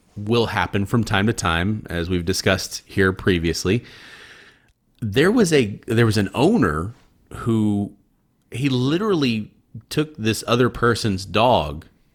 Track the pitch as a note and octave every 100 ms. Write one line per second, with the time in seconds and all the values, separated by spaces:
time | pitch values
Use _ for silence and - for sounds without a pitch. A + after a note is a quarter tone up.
0 | _ - G#2 A#2 G#2+ G#2+ F2 G2+ G2+ B2
1 | G#2 G2+ G#2+ - F2 E2 F#2 G#2+ - E2+
2 | E2+ F#2 E2+ F#2 G#2 F#2 - - - -
3 | F#2+ F#2 - F2+ E2 D#2 F2+ A2+ - -
4 | - - - - - _ _ _ _ -
5 | A2 G#2 E3+ B3 F#3 D3+ G#2+ A#2 - A2+
6 | A2+ G#2+ G2 G2 D#3 A3+ G2+ D2+ F#2+ -
7 | _ _ - - B2 A2+ G#2+ G2+ G2+ -
8 | _ _ _ _ _ A#2 C#3 B2+ C3 E3
9 | G#3+ F3 C3+ A2+ G#2 _ _ A2+ - -
10 | D#3 - A2 G#2+ - A#2+ B2 - A#2+ A2
11 | A2+ F#2 F#2+ F#2+ B2 G#2+ D2+ D2 - _
12 | _